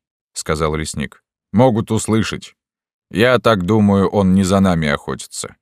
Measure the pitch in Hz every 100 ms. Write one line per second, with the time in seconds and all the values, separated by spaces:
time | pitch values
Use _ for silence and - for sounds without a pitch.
0 | _ _ _ - - 78 78 78 78 -
1 | 71 - _ _ _ 98 131 110 - 110
2 | - 110 - - - _ _ _ _ _
3 | _ 87 120 123 117 107 87 110 101 98
4 | 92 104 95 95 92 98 95 87 76 71
5 | - 67 - - - -